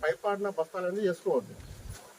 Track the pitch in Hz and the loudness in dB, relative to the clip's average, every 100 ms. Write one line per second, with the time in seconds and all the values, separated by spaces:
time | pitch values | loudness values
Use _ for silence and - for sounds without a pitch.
0 | 151 - 208 196 202 190 160 190 180 196 | 0 2 2 0 0 0 -2 0 -2 2
1 | 196 170 190 135 - - - - - - | 2 2 2 2 0 -10 -14 -14 -12 -14
2 | - | -16